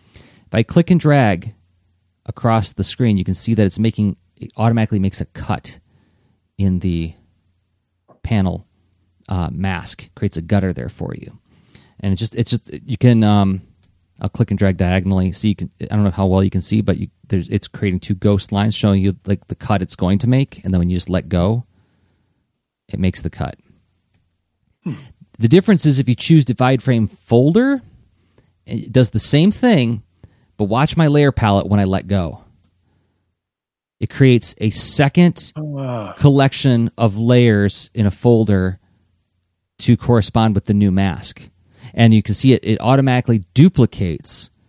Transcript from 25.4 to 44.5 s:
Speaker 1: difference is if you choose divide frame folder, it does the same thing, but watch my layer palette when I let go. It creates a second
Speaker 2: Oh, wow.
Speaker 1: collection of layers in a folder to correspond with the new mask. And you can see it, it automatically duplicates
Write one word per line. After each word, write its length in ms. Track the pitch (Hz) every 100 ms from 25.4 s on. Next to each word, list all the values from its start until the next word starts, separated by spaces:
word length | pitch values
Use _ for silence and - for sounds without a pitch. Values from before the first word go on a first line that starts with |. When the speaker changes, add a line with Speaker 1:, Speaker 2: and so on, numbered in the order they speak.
| 113
Speaker 1:
difference 380 | 165 196 185 156
is 120 | 135
if 100 | 120
you 60 |
choose 300 | 120 - 165
divide 380 | 131 - 127 131
frame 240 | 135 117 104
folder, 720 | - - 117 139 175 262 277 - - _ _ _ _ _ _ -
it 260 | 117 -
does 180 | 131 123
the 80 | 107
same 320 | - 143 185
thing, 520 | - 247 190 117 110 - _ - _ _ -
but 80 |
watch 320 | 101 117 151 -
my 100 | 156
layer 240 | 147 143
palette 340 | - 110 98 92
when 120 | 101
I 40 |
let 220 | 95 95 92
go. 380 | 98 82 - _ _ _ _ _ _ _ _ _ _ _ _ _ _ _ _
It 100 | 107
creates 440 | - 135 120 - -
a 120 | 107
second 800 | - - - 143 - 175 - - -
Speaker 2:
Oh, 60 |
wow. 500 | 151 139 135 120 98 -
Speaker 1:
collection 720 | 143 139 135 - 139 120 117 -
of 180 | 113 98
layers 720 | 117 123 120 104 101 - -
in 120 | - 101
a 40 |
folder 680 | - 123 117 107 98 92 92 _ _ _ _ _ _ _ _ _ -
to 180 | - 117
correspond 580 | - 120 - 117 110
with 100 | 98 -
the 80 |
new 160 | 101 104
mask. 580 | 92 98 - - - - _ _ _ -
And 180 | - 117
you 80 | 110
can 120 | -
see 180 | 101 131
it, 120 | 123
it 160 | - 107
automatically 640 | 113 135 135 123 - 113 90
duplicates 960 | - 180 - 117 - 92 76 - - -